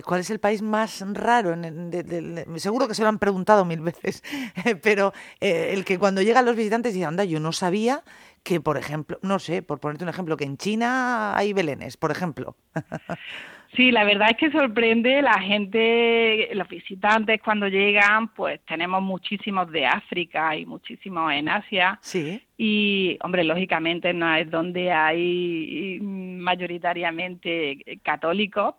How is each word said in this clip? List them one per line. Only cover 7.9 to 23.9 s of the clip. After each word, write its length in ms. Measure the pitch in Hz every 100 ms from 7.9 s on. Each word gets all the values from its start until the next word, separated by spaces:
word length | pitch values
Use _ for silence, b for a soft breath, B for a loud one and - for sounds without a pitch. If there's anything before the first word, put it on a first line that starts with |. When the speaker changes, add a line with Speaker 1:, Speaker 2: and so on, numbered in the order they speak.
| 285 - B B B
Speaker 1:
que, 160 | - 175
por 180 | 151 139
ejemplo", 420 | 117 151 147 -
no 180 | 190 196
sé, 220 | - 180
por 180 | - 147
ponerte 240 | 151 151
un 60 | 175
ejemplo, 260 | 160 170 156
que 80 |
en 140 | 143 139
China 760 | 196 220 233 262 247 240 214 196
hay 160 | 202
belenes, 420 | 196 160 131 139 -
por 160 | 160
ejemplo. 460 | 147 180 127 - - _ -
<laughs> 120 | - 165 - 170 B B B B B -
Speaker 2:
Sí, 160 | 254
la 140 | 233 208
verdad 240 | 202 214
es 60 | 233
que 120 | 311
sorprende 720 | 302 269 214 226 226 233 277
la 180 | 269 208
gente, 1080 | 190 208 196 220 226 233 233 233 226 214 196 202
los 120 | 175
visitantes 720 | 180 - 190 208 220 214 214
cuando 240 | - 214 202
llegan, 600 | 190 202 208 202 214 226
pues 320 | - 170 147 -
tenemos 380 | 160 175 190
muchísimos 640 | 190 185 - 202 - 196 175
de 140 | 156 127
África 720 | 180 - 180 165 156 160 156
y 100 | 170
muchísimos 640 | 165 - 240 196 175 165
en 160 | 143 151
Asia. 500 | 196 - 190 180 208
Speaker 1:
Sí. 400 | - 185 147 202 - -
Speaker 2:
Y, 640 | 220 208 208 196 185 -
hombre, 220 | 170 180
lógicamente 720 | 160 170 185 170 160